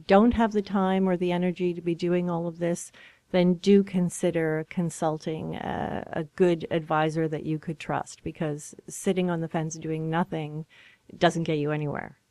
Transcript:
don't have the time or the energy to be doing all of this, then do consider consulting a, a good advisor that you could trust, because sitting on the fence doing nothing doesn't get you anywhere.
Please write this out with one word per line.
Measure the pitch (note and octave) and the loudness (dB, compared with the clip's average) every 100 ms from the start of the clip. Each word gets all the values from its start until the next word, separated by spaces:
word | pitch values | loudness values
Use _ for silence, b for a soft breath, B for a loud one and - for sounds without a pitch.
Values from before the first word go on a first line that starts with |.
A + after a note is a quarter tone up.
| - | 4
don't | G3 A#3+ | 6 6
have | A3 A3+ | 4 2
the | G#3 | 0
time | G3 G3 F#3+ F#3+ F#3+ | -2 0 2 2 2
or | F3 | 2
the | F3+ | 0
energy | F3 F3+ F3 F3+ F3 | 0 0 0 -2 -2
to | |
be | F3 | -4
doing | E3 F3 F3+ F3 | -2 0 0 0
all | E3+ E3+ | -2 -4
of | E3 | -4
this, | E3+ F3 - - b b _ | -2 -2 -8 -18 b b _
then | F#3 F3+ F3 | 4 4 4
do | G3 G3+ | 6 6
consider | G3 F#3 F3 - F3+ E3 D#3+ D#3 D#3+ | 6 0 0 0 0 0 0 0 -4
consulting | - E3+ - E3 D#3 - D#3 D#3+ D#3 | -4 -4 0 -2 -2 -4 -6 -6 -6
a, | - - - - - | -6 -4 -4 -6 -6
a | - D#3 - | -6 -4 2
good | F3+ E3 - | 2 2 -2
advisor | E3+ D#3 D#3 D#3 D#3+ D#3+ | -4 0 0 0 0 -2
that | D3+ D3+ | -2 -4
you | D#3 | -6
could | - D3+ | -6 -10
trust, | - C#3+ D3 - | -6 -6 -6 -10
because | E3 D#3 D#3 D3 - - - | -10 -6 -4 -6 -10 -18 -16
sitting | - - F#3 F3+ | -6 -2 0 0
on | E3+ | 0
the | E3 | -2
fence | E3+ D#3 D#3+ | -2 -4 -6
doing | D#3+ D#3+ D#3+ | -6 -4 -2
nothing | D#3+ F#3 D#3+ D3+ D3+ D#3 b b b _ - | 0 -2 -4 -6 -8 -12 b b b _ 0
doesn't | E3+ E3 | 2 2
get | E3+ D#3 | -2 -2
you | D3 | 0
anywhere. | D3+ D3 - - - _ | -2 -4 -6 -8 -14 _